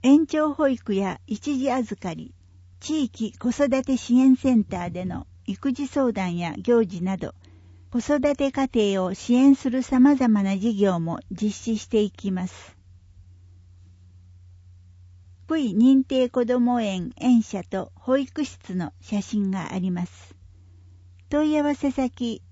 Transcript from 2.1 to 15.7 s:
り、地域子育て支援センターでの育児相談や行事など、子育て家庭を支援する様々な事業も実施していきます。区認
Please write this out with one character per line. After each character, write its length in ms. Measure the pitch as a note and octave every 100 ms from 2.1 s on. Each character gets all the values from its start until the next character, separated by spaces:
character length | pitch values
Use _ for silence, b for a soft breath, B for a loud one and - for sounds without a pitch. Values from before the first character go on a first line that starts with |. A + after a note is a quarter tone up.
り、 200 | D#3+ D#3+ - _ - - -
地 240 | - D#4
域 320 | C4+ - A3 -
子 140 | B3
育 320 | A#3 C#4+ C4
て 160 | C4 C4
支 160 | -
援 220 | A#3+ C4+ B3+
セ 180 | C4+
ン 100 | A#3+
タ 200 | G3+ F#3
ー 60 | F3
で 140 | F3
の 220 | F3+ - - -
育 300 | - G3 C#4
児 120 | B3+ C#4
相 260 | D4 C4
談 260 | G#3+ F#3 E3+
や 160 | E3+ -
行 300 | F#3 A#3+ G#3
事 160 | F#3
な 160 | F#3 F#3+
ど、 160 | - - b b b b b
子 80 | A#3+
育 360 | - D4 C#4+
て 160 | C#4+ C#4
家 420 | C#4 C4+ A#3 G#3
庭 120 | G3
を 80 | F#3
支 220 | G3 -
援 200 | A#3+ C#4
す 140 | C4+ C4
る 140 | B3+
様 320 | B3 C4 C4
々 280 | C#4 B3 G#3
な 140 | G3 G3
事 180 | A3
業 260 | G#3 G3+ F3
も 200 | E3 - -
実 440 | F3+ G#3 - -
施 40 | A3
し 80 | -
て 140 | A3
い 100 | G#3
き 200 | - G3
ま 160 | F#3 F3+
す。 280 | - - - - - _ - - - - - - - - - - - - - - - - - - - - - - - -
区 100 | D#4+
認 480 | B3+